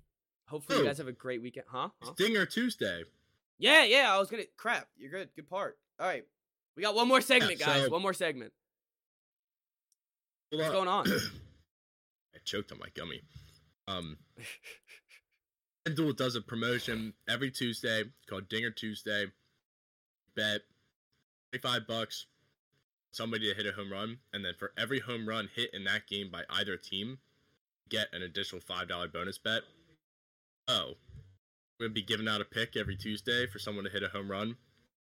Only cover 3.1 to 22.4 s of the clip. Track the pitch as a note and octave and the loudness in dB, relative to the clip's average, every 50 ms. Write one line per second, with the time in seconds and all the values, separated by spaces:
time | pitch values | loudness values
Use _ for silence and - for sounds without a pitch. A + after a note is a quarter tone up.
3.1 | _ _ _ _ _ _ _ _ _ _ D#3+ A#3+ D4 D#4+ C#4 G#3+ A3+ C#4 C#4 A3+ | _ _ _ _ _ _ _ _ _ _ 4 8 10 10 10 10 8 8 8 8
4.1 | F#3+ G3 G3 F#3+ G#3+ A3+ F3+ - _ - - A3+ A#3 D#3+ - - _ _ C3+ C3+ | 6 4 4 2 0 -6 -8 -8 _ -6 -2 -2 -2 -2 -2 -8 _ _ -14 -10
5.1 | D#3+ F#3+ F#3 - _ - D3 - F3 G3 G3 B2+ - - _ _ _ - D#3 F#3 | -8 -8 -8 -8 _ -16 -14 -8 -6 -4 -4 -4 -6 -10 _ _ _ -4 -2 -2
6.1 | E3 B2+ - - _ _ _ _ _ _ _ _ _ D3 F#3 G#3+ G3+ A3 A#3+ A#3+ | -2 -2 -6 -12 _ _ _ _ _ _ _ _ _ -2 0 2 4 4 6 8
7.1 | C4 C4 - - C4+ B3 A#3 G3+ F3 - D3+ D3+ D3 C#3+ C#3 B2+ D3+ F3 F#3+ G3 | 8 6 8 8 6 6 6 6 2 2 4 6 6 6 6 4 4 4 2 2
8.1 | F#3 - F3+ D#3+ C#3+ B2+ A2+ G2 - _ _ _ _ _ _ _ _ _ _ _ | 2 2 0 0 0 -2 -8 -12 -14 _ _ _ _ _ _ _ _ _ _ _
9.1 | _ _ _ _ _ _ _ _ _ _ _ _ _ _ _ _ _ _ _ _ | _ _ _ _ _ _ _ _ _ _ _ _ _ _ _ _ _ _ _ _
10.1 | _ _ _ _ _ _ _ _ D3+ D#3 D#3 D#3+ - F#3+ F#3+ F3+ F#3+ G3+ C3+ G2 | _ _ _ _ _ _ _ _ -2 0 0 2 2 2 4 4 2 4 4 4
11.1 | - - - - - - - - - _ _ _ _ _ _ _ _ _ _ _ | 2 2 2 -2 -6 -10 -16 -18 -20 _ _ _ _ _ _ _ _ _ _ _
12.1 | _ _ _ _ _ - _ - - G2+ G#2 - - - - F2+ - D2 D2+ F2 | _ _ _ _ _ -12 _ -4 -4 -4 -6 -6 -12 -14 -14 -14 -10 -10 -8 -8
13.1 | C2+ - - - - - - - - _ _ _ _ _ _ - F#2+ F#2 E2+ D#2 | -8 -10 -12 -16 -20 -20 -20 -20 -20 _ _ _ _ _ _ -8 -6 -6 -6 -8
14.1 | D#2 - - _ _ - A2+ - - - - - - - _ _ - - _ _ | -10 -14 -18 _ _ -16 -14 -14 -14 -16 -16 -20 -20 -20 _ _ -20 -20 _ _
15.1 | - - _ _ _ _ _ _ _ _ _ _ _ _ _ E3 D3+ C#3 E3 D3+ | -20 -20 _ _ _ _ _ _ _ _ _ _ _ _ _ -4 -2 0 2 2
16.1 | B2+ G#2+ C3 B2+ A#2+ A#2 G2 - - A2+ A#2 A#2+ B2 A#2+ - - A#2 A2 A2 A2 | 2 2 0 0 0 -2 -6 -4 -4 -2 0 0 0 0 0 -2 -4 -4 -4 -6
17.1 | G2 - _ - A#2 A#2+ C#3 C3+ B2+ - C3+ A#2+ A2 - - A#2 A2+ A2 G#2+ - | -10 -12 _ -4 -2 -2 -2 -4 -2 -2 -2 -2 -2 -2 -2 0 0 0 0 -2
18.1 | - _ _ - G#2 F#2+ G2 F#2+ A2 A2 A#2 A#2+ G#2+ - - A2 G#2 - - A2 | -8 _ _ -10 -10 -10 -8 -4 -4 -2 -2 -2 -4 -4 -6 -6 -8 -6 -4 -2
19.1 | G#2 G#2 G2+ F#2+ - _ _ _ _ _ _ _ _ _ _ _ _ _ _ _ | -2 -2 -2 -4 -6 _ _ _ _ _ _ _ _ _ _ _ _ _ _ _
20.1 | _ _ _ _ _ - G#2+ G#2+ G#2 G#2+ - _ _ _ _ _ _ _ _ _ | _ _ _ _ _ -2 -2 0 0 -2 -4 _ _ _ _ _ _ _ _ _
21.1 | _ _ _ _ _ _ _ _ - B2 - B2+ B2 A#2 G#2+ G#2 A2+ A2+ A2+ - | _ _ _ _ _ _ _ _ -10 -4 -2 0 0 0 0 -2 -2 -2 -2 -4
22.1 | - - - - _ _ | -6 -12 -12 -14 _ _